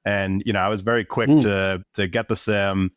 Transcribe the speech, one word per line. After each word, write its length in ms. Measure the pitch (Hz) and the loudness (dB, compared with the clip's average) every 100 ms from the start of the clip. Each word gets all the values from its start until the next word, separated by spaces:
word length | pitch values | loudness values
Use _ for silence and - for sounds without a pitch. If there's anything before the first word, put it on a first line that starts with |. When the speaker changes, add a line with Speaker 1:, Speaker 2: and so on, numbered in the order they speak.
Speaker 1:
And, 400 | 104 101 95 95 104 | -4 -2 -2 -2 -2
you 60 | |
know, 80 | 101 | 0
I 80 | 95 | 0
was 140 | 107 | -2
very 220 | 101 117 | 0 -2
quick 240 | 104 - 117 | -2 -2 4
Speaker 2:
Mm. 140 | 151 | 4
Speaker 1:
to, 420 | 107 98 95 92 - | 4 2 0 -4 -8
to 120 | - 95 | -4 -2
get 220 | 113 110 | -2 -2
the 80 | 110 | -4
sim 560 | - 104 98 98 92 | -2 0 0 0 -2